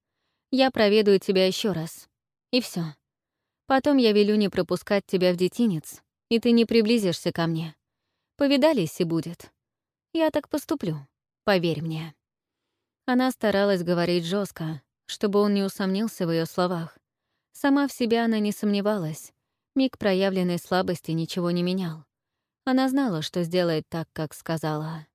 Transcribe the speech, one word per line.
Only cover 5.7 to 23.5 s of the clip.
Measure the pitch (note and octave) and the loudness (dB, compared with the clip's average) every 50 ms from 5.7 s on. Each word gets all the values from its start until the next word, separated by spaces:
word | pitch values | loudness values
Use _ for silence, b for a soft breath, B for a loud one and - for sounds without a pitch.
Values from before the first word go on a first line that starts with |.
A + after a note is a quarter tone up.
| F3+ D#3 - - - - _ _ _ _ _ _ | 0 -2 -6 -10 -16 -20 _ _ _ _ _ _
и | A#3 A3+ | -2 0
ты | - A#3+ | 4 4
не | A#3 A#3 A#3 | 4 4 4
приблизишься | - A3+ A#3 G#3+ G#3 A#3+ A#3 G3+ F3+ D#3+ - - F3+ | 4 4 2 4 4 2 2 2 0 -2 -2 -4 -4
ко | E3+ - E3 | -2 -2 -2
мне. | E3 E3 D#3+ E3 D#3+ - _ _ _ _ _ _ _ _ _ _ _ _ | -2 -2 -4 -6 -8 -12 _ _ _ _ _ _ _ _ _ _ _ _
Повидались | - C#4+ C4+ C#4+ C4+ C4+ D#4+ D#4 A#3 E3 D3+ - - | -2 2 2 4 4 4 4 4 2 0 -2 -2 -4
и | F#3 | -2
будет. | D#3+ E3 E3 - E3+ F3 - - - _ _ _ _ _ _ _ _ _ _ _ _ - | -2 -2 -4 -4 -6 -12 -16 -20 -20 _ _ _ _ _ _ _ _ _ _ _ _ -2
Я | D#4+ D#4+ D#4 | 0 0 0
так | - D4+ - - | 0 -2 -4 -4
поступлю, | - D4 - - E4 C#4+ - F3 D#3 D3 C#3 - _ _ _ _ _ _ _ | -6 -6 -4 -4 -6 -4 -4 -6 -6 -6 -10 -16 _ _ _ _ _ _ _
поверь | G#3+ G3+ F#3 E3 E3+ D#3 D3+ D#3+ | 0 0 2 2 0 -2 -4 -6
мне". | D#3+ D#3+ D#3+ D#3+ D#3+ - _ _ _ _ _ _ _ _ _ _ _ _ _ _ _ _ _ _ | -6 -6 -8 -8 -12 -14 _ _ _ _ _ _ _ _ _ _ _ _ _ _ _ _ _ _
Она | - B3+ B3 B3+ C4 | -2 0 0 0 0
старалась | B3 - - G#3 G3 G3 G3+ G3+ G3 F3+ E3+ | -2 -2 -2 0 2 2 2 2 0 0 0
говорить | F3 F3+ E3+ E3+ F3 F3 F3 E3 | -2 0 0 0 0 0 -2 -2
жёстко, | E3 F#3+ G#3 G3+ - - - E3 D#3 D#3+ C3+ - _ _ _ _ | -2 -4 -4 -4 -6 -8 -10 -8 -8 -8 -10 -14 _ _ _ _
чтобы | - - - - G#3 F#3+ G3+ | -16 -8 -4 -2 0 2 2
он | G#3 G#3 G3+ | 2 2 2
не | G3+ G3 | 0 0
усомнился | G3 - - G3+ F#3+ F#3+ G3 A3+ A3 - - F#3 | -2 -4 -4 -2 -2 0 -2 -2 -4 -4 -4 -4
в | E3 | -2
её | E3 E3 E3 | 0 -2 -2
словах. | - - - F3+ F3+ F#3 E3 E3 D#3 - _ _ _ _ _ _ _ _ _ _ _ _ | -2 -2 -2 -2 0 -2 -4 -6 -10 -14 _ _ _ _ _ _ _ _ _ _ _ _
Сама | - - C#4+ C#4 C#4+ C#4+ | -2 2 2 4 4 2
в | C4 - | 0 -2
себе | - B3 G#3+ A3+ A#3 A#3 | -4 -2 0 2 2 2
она | A3+ A3 G#3+ | 0 0 0
не | G#3 G#3 G#3 | 0 -2 -2
сомневалась. | - - G#3 G3+ G3+ G3 G#3 G#3+ G3+ E3 D#3 D#3+ - - - _ _ _ _ _ _ _ _ _ | -2 -2 0 0 0 0 0 0 0 -2 -6 -6 -10 -14 -20 _ _ _ _ _ _ _ _ _
Миг | C4+ C4 B3+ - - | 0 0 0 -2 -2
проявленной | - G3+ F#3+ F#3 F#3+ G3 F#3+ F#3 F3+ F3+ F3 F3 | 0 0 2 2 2 0 0 0 0 0 -2 -4
слабости | - - F#3 F3+ F#3+ F3+ F3 - - - D#3+ | -4 -2 -2 0 0 -2 -4 -6 -4 -4 -4
ничего | E3 E3 - - F#3 F3 F3 F3 | -4 -4 -4 -4 -4 -2 -2 -2
не | F3 F3 | 0 -2
менял. | F3+ F3+ F#3+ F#3 E3 D#3 D#3+ - _ _ _ _ _ _ _ _ _ _ _ _ | -2 -2 -2 -4 -6 -8 -12 -16 _ _ _ _ _ _ _ _ _ _ _ _
Она | C4 B3+ C4 C4 C4 | -2 0 2 2 2
знала, | B3+ C#4+ C#4 A#3+ F3 D#3 D#3 | 0 0 0 0 -2 -2 -4
что | - - F3+ F3 | -4 -4 -4 -4
сделает | D#3+ | 0